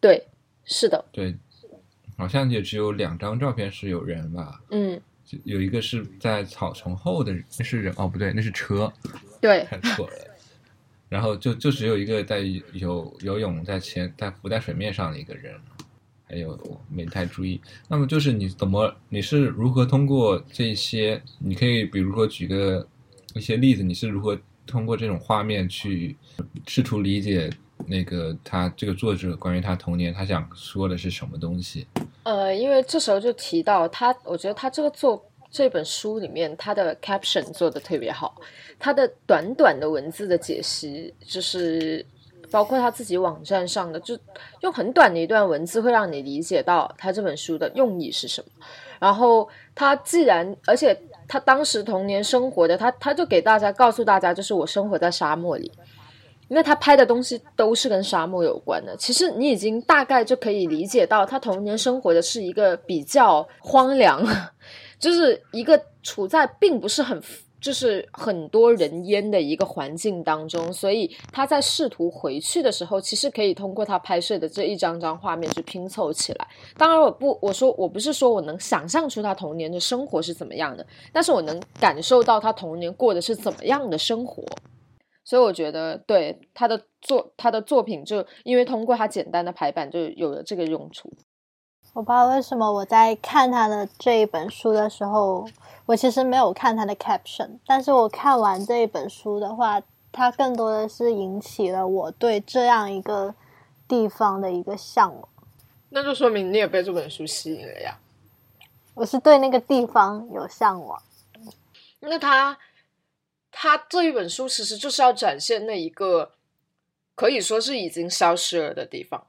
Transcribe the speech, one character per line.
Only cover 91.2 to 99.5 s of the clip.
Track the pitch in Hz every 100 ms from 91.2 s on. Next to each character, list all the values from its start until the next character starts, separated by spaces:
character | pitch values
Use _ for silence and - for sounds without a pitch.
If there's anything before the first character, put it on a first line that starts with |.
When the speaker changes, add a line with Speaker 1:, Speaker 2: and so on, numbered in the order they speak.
| _ _ _ _ _ _ _
Speaker 3:
我 | -
不 | 214
知 | 240
道 | 247
为 | 269
什 | 254 254
么 | 220
我 | 202 196
在 | 220 226 -
看 | - 294 262
他 | 247 220
的 | 208 202 _
这 | - 233
一 | 214
本 | 165 185
书 | - 233
的 | 214 208
时 | -
候， | 202 214 196 185 220 - - - -
我 | 233
其 | 262
实 | 247
没 | 254 247
有 | 240
看 | - 247 226
他 | 208
的 | 202
caption， | - 196 - - 226 220 _
但 | 269
是 | 262
我 | 262 220
看 | - 285 262
完 | 214 190 202
这 | 240
一 | 226
本 | 175 143
书 | - 214 208
的 | 202